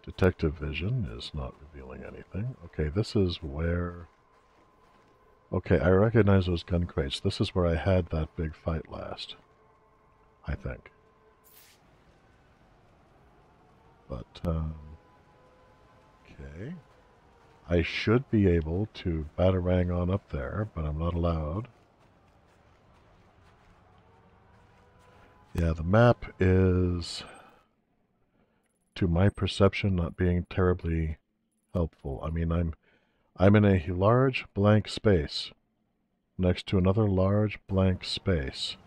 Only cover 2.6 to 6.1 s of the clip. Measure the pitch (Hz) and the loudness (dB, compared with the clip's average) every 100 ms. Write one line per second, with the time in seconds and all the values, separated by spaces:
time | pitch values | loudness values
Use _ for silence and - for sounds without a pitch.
2.6 | 85 - 76 85 107 110 92 82 76 69 | -14 -4 -2 -2 -2 0 0 -2 -8 -4
3.6 | 85 87 87 87 82 _ _ _ _ _ | -2 -2 -4 -10 -20 _ _ _ _ _
4.6 | _ _ _ _ _ _ _ _ _ 92 | _ _ _ _ _ _ _ _ _ -6
5.6 | - 85 85 92 110 | 0 2 4 4 4